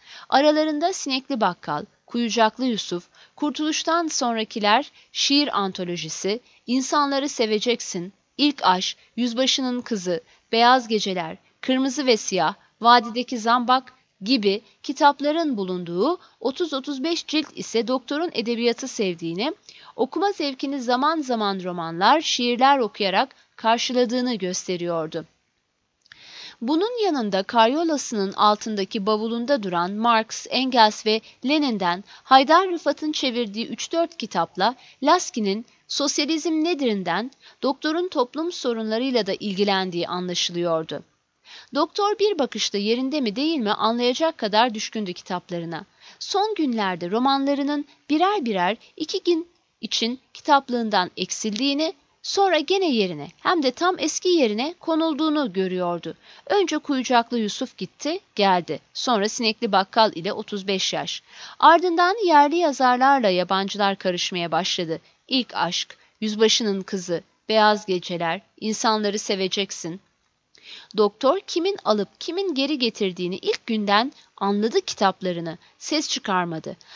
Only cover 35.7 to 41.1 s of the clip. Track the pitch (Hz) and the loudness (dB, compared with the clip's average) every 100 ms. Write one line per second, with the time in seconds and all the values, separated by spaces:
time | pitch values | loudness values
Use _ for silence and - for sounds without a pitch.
35.7 | _ - - 285 - 285 320 349 320 320 | _ -8 -4 -2 0 0 0 0 0 0
36.7 | 285 254 202 175 175 247 - - - 262 | 0 0 -2 -2 -2 -4 -10 -20 -6 -4
37.7 | 269 302 320 359 302 247 285 339 - 262 | -2 -2 -2 -2 -2 -2 -2 -6 -4 -4
38.7 | 226 220 220 269 247 196 - 202 190 202 | -4 -2 -2 0 0 0 -4 -4 -2 0
39.7 | 190 190 175 170 180 180 175 - 175 175 | 0 -2 -4 -4 -6 -6 -4 -4 -2 0
40.7 | 160 160 151 - | -2 -2 -10 -12